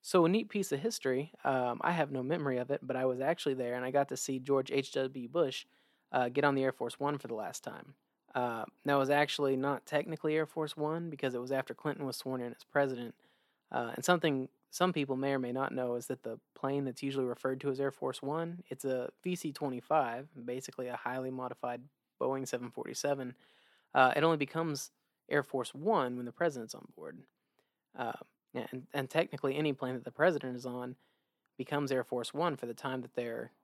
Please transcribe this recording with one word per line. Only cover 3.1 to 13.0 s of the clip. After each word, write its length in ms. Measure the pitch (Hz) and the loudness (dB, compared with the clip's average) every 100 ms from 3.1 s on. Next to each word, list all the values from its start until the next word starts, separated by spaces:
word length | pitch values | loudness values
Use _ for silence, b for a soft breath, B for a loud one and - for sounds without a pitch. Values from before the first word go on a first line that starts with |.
| 127 | 2
actually 360 | 135 170 147 131 | 0 2 0 0
there, 180 | 120 | 0
and 100 | 123 | -2
I 60 | 127 | 2
got 180 | 139 139 | 2 2
to 80 | 131 | -2
see 200 | - 131 | -2 -4
George 320 | 131 139 131 | 2 2 4
H 220 | 139 135 | 0 0
W 360 | 143 131 135 120 | -2 -2 -4 -4
Bush, 380 | 165 143 131 - b b b b | 2 2 0 -12 b b b b
uh, 160 | 127 123 | 0 2
get 140 | 131 | 4
on 120 | 143 139 | 4 4
the 80 | |
Air 80 | 135 | 2
Force 280 | - 120 - | 0 -6 -2
One 200 | 143 147 | -2 -2
for 80 | 120 | -6
the 80 | 110 | -6
last 280 | 98 - | -6 -8
time. 300 | - - - - _ _ _ | -10 -12 -16 -20 _ _ _
Uh, 300 | 131 123 117 - _ 143 | -2 0 -2 -8 _ 2
that 100 | 143 | 4
was 160 | 135 | 6
actually 440 | 143 147 - 139 135 | 4 4 2 2 2
not 280 | 139 135 - | 0 -2 0
technically 500 | 151 151 156 156 156 | -2 0 -2 0 2
Air 120 | 156 | 0
Force 280 | - 156 - | -2 -4 -2
One 340 | 151 165 170 | -2 -2 -6
because 260 | 156 135 123 | -2 -2 -2
it 60 | |
was 100 | 127 | 0
after 240 | 135 - - | -2 -2 -4
Clinton 300 | 151 - 135 | -4 -2 -4
was 120 | 120 | -4
sworn 240 | 131 127 | -4 -4
in 120 | 120 | -6
as 100 | 117 | -10
president. 500 | - 147 139 123 | 0 2 2 0